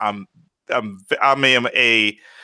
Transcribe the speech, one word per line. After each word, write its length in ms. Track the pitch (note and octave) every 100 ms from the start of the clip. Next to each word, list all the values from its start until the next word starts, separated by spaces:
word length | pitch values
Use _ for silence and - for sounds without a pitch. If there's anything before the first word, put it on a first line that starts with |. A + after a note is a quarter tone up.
I'm, 260 | G#2+ G2+ G2 _ _ _ -
I'm, 300 | B2 A2 F#2+ - -
I 100 | C3+ C#3 C3+
am 220 | B2+ A#2+
a, 500 | - A#2+ A2+ G#2+ G#2 - -